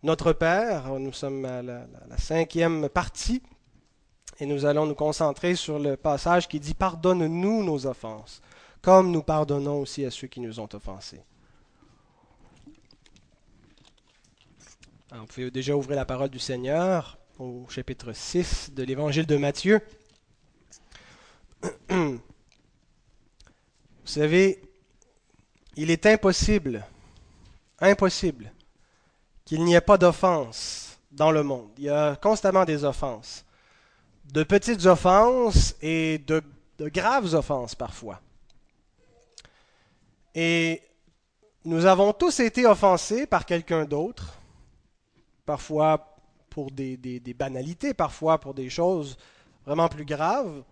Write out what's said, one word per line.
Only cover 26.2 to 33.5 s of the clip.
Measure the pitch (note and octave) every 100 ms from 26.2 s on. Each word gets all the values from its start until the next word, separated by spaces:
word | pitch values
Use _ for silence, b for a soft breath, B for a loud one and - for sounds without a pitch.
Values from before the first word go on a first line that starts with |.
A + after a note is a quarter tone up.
| G3 F3+ - G#3+ C#3+ A2+ F#2 b b b b b b b _ _
impossible | F#3+ G3+ F#3+ - F3+ C3+ G#2+ - _ _ _ _ _ _ _ - -
qu'il | D#3
n'y | E3+
ait | F3
pas | E3+ G3
d'offense | F3 D#3+ F#3 E3 A#2+ A2+ - - - - _
dans | C#3 D#3
le | D#3
monde. | C#3+ C3 G#2 A#2
Il |
y | C#3+
a | D3 D3+ C#3+
constamment | G3+ G#3+ G3 F#3+ F3
des | D3+
offenses, | C#3+ C3 C#3 A2 - - _